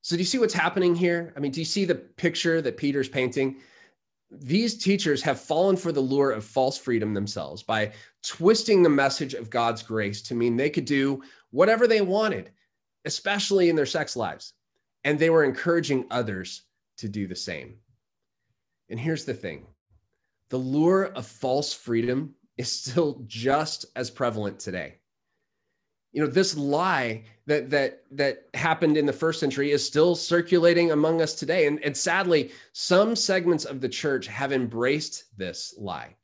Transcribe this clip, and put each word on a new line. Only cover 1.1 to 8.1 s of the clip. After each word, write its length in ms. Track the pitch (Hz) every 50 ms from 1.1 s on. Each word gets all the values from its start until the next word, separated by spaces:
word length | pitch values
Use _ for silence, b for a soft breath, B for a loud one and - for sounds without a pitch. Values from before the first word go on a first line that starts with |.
| 170 170 170 160 -
I 40 | 143
mean, 120 | 143 143 135
do 80 | 165
you 40 | 165
see 200 | 160 - 202 196
the 100 | 175 170
picture 680 | - - - _ - - 170 170 - - 175 165 165
that 160 | 156 127 113
Peter's 320 | - - 143 139 143 131 131
painting? 500 | - 139 127 123 120 143 135 135 135 B B B B B B B B B _ _ _ _ _ _ -
These 500 | 175 143 123 147 208 233 233 220 - -
teachers 400 | 185 196 196 - 165 143 131 -
have 180 | 127 113 -
fallen 360 | - - 151 156 185 196 190
for 160 | 180 - 170 156
the 80 | 143
lure 320 | 135 131 135 143 139 135 113
of 120 | 110 107
false 320 | - - 139 131 127 127
freedom 380 | - - - 120 113 104 110 107
themselves 480 | 101 101 104 - 98 78 69 76 107 -
by 300 | - 110 110 107 104 B B B B